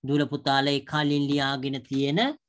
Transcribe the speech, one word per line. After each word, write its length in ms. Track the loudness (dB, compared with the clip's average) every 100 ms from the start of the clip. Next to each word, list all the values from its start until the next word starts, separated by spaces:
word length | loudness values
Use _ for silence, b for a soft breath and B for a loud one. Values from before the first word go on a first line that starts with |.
දූල 180 | 0 0 0
පුතාලා 480 | -2 2 2 2
ඒ 80 | 0
කලින් 420 | -2 -2 0 0 0
ලියාගෙන 500 | 0 0 -2 -4 -6
තියෙන 380 | -4 -2 2 2 0 -4